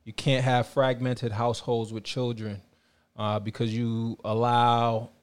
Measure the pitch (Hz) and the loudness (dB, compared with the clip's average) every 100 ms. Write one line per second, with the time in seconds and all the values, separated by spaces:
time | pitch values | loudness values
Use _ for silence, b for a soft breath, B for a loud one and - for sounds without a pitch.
0 | - - 151 131 131 123 120 147 131 123 | -14 -4 0 2 4 2 2 2 2 2
1 | 127 120 117 107 120 117 - 117 107 110 | -2 -2 -4 -2 -2 -2 -2 -2 -2 -8
2 | 98 131 123 113 107 98 - _ _ _ | -8 -4 -4 -4 -8 -10 -14 _ _ _
3 | _ - 104 107 101 - 117 113 117 113 | _ -6 -2 -2 -2 -4 -2 0 -2 -2
4 | 113 110 107 110 120 120 120 120 117 113 | -4 -4 -2 0 2 4 4 4 2 0
5 | 117 - | -4 -10